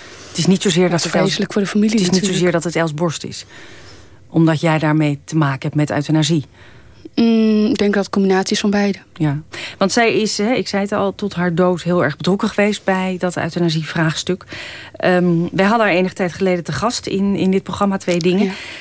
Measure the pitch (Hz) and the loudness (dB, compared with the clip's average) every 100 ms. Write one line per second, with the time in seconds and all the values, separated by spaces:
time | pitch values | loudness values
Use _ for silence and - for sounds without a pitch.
0 | - - - - 165 190 208 170 180 165 | -20 -20 -12 -4 0 2 2 2 2 2
1 | 165 170 190 160 196 214 190 208 214 220 | 0 0 0 0 -2 -2 -2 2 2 2
2 | 180 185 190 165 175 170 170 160 165 151 | 2 2 0 0 2 0 -2 -2 -2 -2
3 | 175 - - - - - - - - - | -4 -4 -10 -12 -16 -20 -20 -20 -20 -20
4 | - - - 165 160 156 165 156 156 156 | -20 -20 -4 2 4 4 2 2 2 2
5 | 151 143 - 160 143 135 147 147 147 135 | 2 -2 -4 0 0 0 -2 -2 0 -2
6 | 143 156 151 165 - - - - - - | 0 2 2 0 -2 -12 -20 -20 -20 -20
7 | - - 233 226 220 214 214 - 208 202 | -10 0 2 4 4 4 2 2 2 0
8 | 190 202 190 190 190 208 208 202 202 190 | 0 0 2 2 0 0 0 2 0 -2
9 | - - 151 143 156 - - - 196 240 | -8 -2 -2 -2 -6 -14 -10 -2 0 2
10 | 226 196 214 - 208 254 - 202 202 208 | 2 2 0 0 0 0 -2 -2 -2 0
11 | 196 - 202 170 180 170 180 175 170 180 | -2 -2 -6 -2 0 2 2 2 0 2
12 | 139 143 - 196 214 - 208 202 - 185 | 0 0 0 0 0 0 0 0 -2 -2
13 | 185 180 180 - 170 170 170 160 151 165 | -2 -2 -4 -4 -4 0 0 0 -2 -2
14 | 160 156 - 185 - - - - - - | -2 -2 -4 -6 -6 -16 -16 -16 -18 -4
15 | - 180 180 165 175 165 196 233 208 175 | 0 2 4 2 0 2 2 4 2 2
16 | 185 - 180 - 190 180 165 147 214 - | 0 -2 -4 -2 0 0 -2 -2 -2 -4
17 | - 196 196 196 185 190 190 175 202 196 | -4 -2 0 0 2 0 -2 -2 0 -2
18 | - 175 170 185 196 190 - - | -2 0 2 2 0 -2 -12 -16